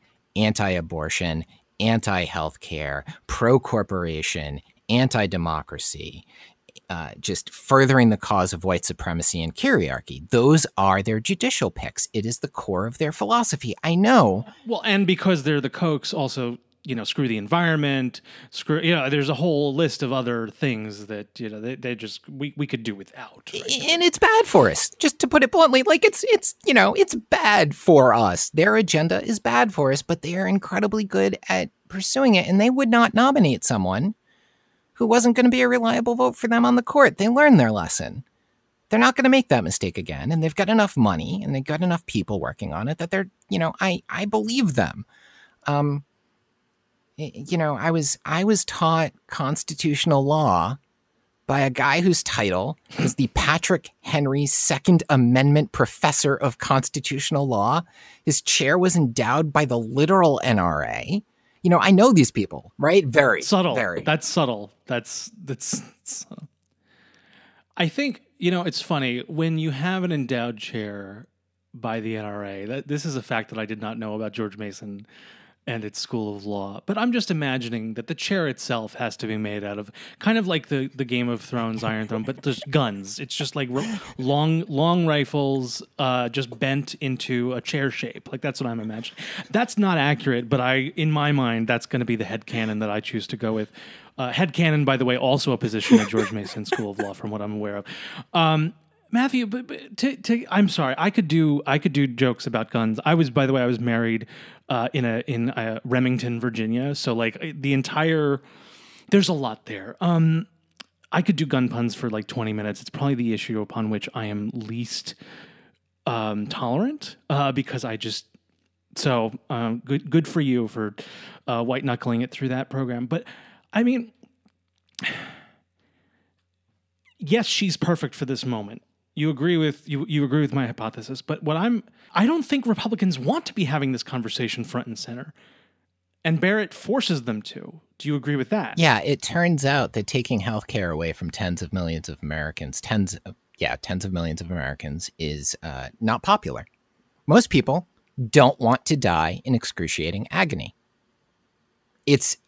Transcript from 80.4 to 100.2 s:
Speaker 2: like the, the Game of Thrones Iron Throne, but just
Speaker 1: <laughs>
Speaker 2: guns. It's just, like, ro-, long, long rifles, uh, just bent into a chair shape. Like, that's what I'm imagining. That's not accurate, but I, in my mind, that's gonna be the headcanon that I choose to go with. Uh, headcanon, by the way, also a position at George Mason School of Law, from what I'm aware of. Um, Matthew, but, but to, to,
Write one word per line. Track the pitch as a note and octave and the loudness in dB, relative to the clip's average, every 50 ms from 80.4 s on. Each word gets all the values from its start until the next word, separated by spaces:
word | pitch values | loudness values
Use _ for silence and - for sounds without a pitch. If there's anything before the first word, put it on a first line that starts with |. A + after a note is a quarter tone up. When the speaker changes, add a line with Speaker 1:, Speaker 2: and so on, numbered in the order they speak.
| G3 | 0
Speaker 2:
like | F#3 E3 D3+ - | 0 -2 -2 -2
the, | - D3 C3+ C3+ C3+ - | -2 -4 -4 -4 -4 -6
the | C3+ C3+ | -8 -6
Game | A#2+ B2 B2 A#2+ A#2+ | -2 -2 -2 -2 -2
of | A#2+ A2 | -4 -6
Thrones | - - B2+ A#2+ A2+ A2+ A2 A2 A2+ | -8 -6 -6 -4 -4 -4 -4 -4 -4
Iron | A2 A2 A2 A2 | -4 -4 -4 -4
Throne, | G2+ A2+ A2 G#2+ | -6 -6 -6 -6
but | C3+ C3 - | -6 -8 -6
just | - C#3+ A#2+ - - C#3+ | -4 -4 -4 -6 -6 -2
Speaker 1:
<laughs> | |
Speaker 2:
guns. | C3 D3+ C3 A2 G2+ G2 F#2+ F#2+ G#2+ - | 0 0 0 0 -2 -6 -10 -12 -12 -12
It's | C#3+ - - | -10 -10 -8
just, | - D3 - - | -8 -6 -6 -6
like, | D3 C3+ A#2+ | -6 -6 -4
ro-, | B2 C#3 G#3 A3+ G#3+ F#3+ - - - | -4 -4 -4 -4 -6 -8 -10 -14 -10
long, | - C3 C3 C#3 C#3+ D3+ D#3+ D#3+ D#3+ - | -6 -2 0 0 2 2 2 0 0 -2
long | - C#3+ C3+ D#3+ E3+ F3 F3+ E3+ | -2 -2 0 2 2 2 2 2
rifles, | D#3+ D3+ D3 C3+ - - D3 C#3 C3+ C#3 C3+ B2+ A#2+ - - - _ _ - | 2 2 0 0 -2 -2 -2 0 0 0 -2 -4 -6 -8 -10 -12 _ _ -4
uh, | C#3 B2+ B2+ B2 B2 A#2+ | -2 0 0 0 -2 -2
just | A#2+ C#3 C3 A#2 - - | -4 -6 -6 -6 -6 -4
bent | C#3+ C3+ C3+ C#3+ C#3+ - - | -4 -2 -2 -2 -4 -8 -10
into | - C#3+ C3 B2+ B2+ - - B2+ A#2+ A#2+ B2 B2+ | -8 -6 -6 -6 -6 -6 -4 -2 -2 -2 -2 -4
a | A#2+ | -6
chair | - - - C#3+ C3+ C3 | -8 -6 -4 -2 -2 -2
shape. | - - C3 A#2 - - - - | -4 -6 -10 -10 -12 -14 -16 -12
Like, | C3+ B2 | -12 -8
that's | - C#3+ B2 - | -6 -6 -6 -4
what | C3+ A#2+ | -6 -6
I'm | A#2 A2+ | -4 -6
imagining. | G#2+ A2 G#2+ A2+ A#2+ - - - - - - - - - | -6 -8 -8 -10 -12 -14 -14 -14 -14 -14 -12 -12 -8 -4
That's | - A3 B3 - - | -2 -2 -2 0 0
not | G#3+ G3+ F#3+ F3 | 0 2 2 2
accurate, | D#3 C#3 D3 D3 C#3+ - C#3 B2 A#2+ A#2+ A2 | 2 2 2 2 0 0 0 0 0 0 0
but | C#3+ B2 | 0 0
I, | B2 B2+ C3 C3+ C3 D3+ - | 2 2 2 0 0 -2 -4
in | E3+ D#3 D#3 | -2 0 0
my | D3+ D3 D3 D3 | 2 2 2 2
mind, | D3 C#3 B2+ A#2 A2+ A2+ A2+ | 2 2 2 0 0 -2 0
that's | A2 A#2+ A#2 - | 0 -2 -2 -2
gonna | - - B2 A#2+ | -4 -4 -4 -2
be | A2+ A#2 | -2 -2
the | G#2+ A#2 | -2 -4
headcanon | - A2+ G#2+ - - B2 A#2 A2+ A2 G#2+ G#2+ | -6 -8 -10 -10 -6 -6 -4 -4 -4 -4 -4
that | A2 G#2 | -4 -4
I | G#2 G#2+ | -4 -6
choose | - - - G#2+ G2 | -6 -6 -6 -8 -8
to | - A#2+ | -8 -8
go | G#2+ A#2 A2 A2 | -6 -4 -4 -2
with. | A2 G#2+ - - - - - - - - - _ | -4 -4 -6 -10 -20 -20 -20 -20 -20 -20 -16 _
Uh, | - C3 B2 | -8 -6 -4
headcanon, | - - F#3+ D#3 - F3 E3+ D#3+ D3+ D3 C#3+ | 0 0 0 0 0 2 2 2 4 4 4
by | C#3 C3+ | 2 2
the | B2 B2+ | 2 2
way, | B2 B2 | 0 0
also | B2 C3+ B2+ C#3 C#3 - C#3 B2 | 0 2 2 2 2 2 0 0
a | |
position | - C3 A2 A2 G#2+ - - B3 A3 | 0 -2 -2 -2 -2 2 6 6 6
at | G#2 G2+ | 6 4
George | A2+ A2 G#2+ G2 | 0 0 0 0
Mason | A2 G#2 G2+ - - A2 G#2 | -4 -8 -8 -8 -10 -10 -6
School | - - - A2 G2+ | -6 -4 -4 -4 -6
of | G2 G#2 | -6 -8
Law, | G#2+ G2+ F#2+ | -8 -8 -8
from | - - G#2 | -8 -8 -8
what | G#2+ G#2 | -6 -6
I'm | G2+ G#2+ G#2 | -6 -6 -6
aware | G#2+ G#2 G2+ G2+ | -6 -6 -6 -8
of. | G2+ - - - - - - - - - _ - | -8 -10 -12 -14 -16 -14 -16 -16 -16 -10 _ 0
Um, | F3 E3 D#3 D#3+ D#3 D#3 F3+ - _ _ _ _ _ _ - | 2 2 4 2 2 0 -2 -4 _ _ _ _ _ _ -4
Matthew, | A3 A#3+ C4 C4+ C4+ B3 A#3 | 0 0 0 0 0 -2 -2
but, | G3+ A3 B3+ B3 | -2 -6 -8 -8
but | - - - - - G#3+ | -10 -14 -16 -16 -16 -8
to, | - A#3+ C#4 C4 | -4 -2 -2 -2
to, | - | -2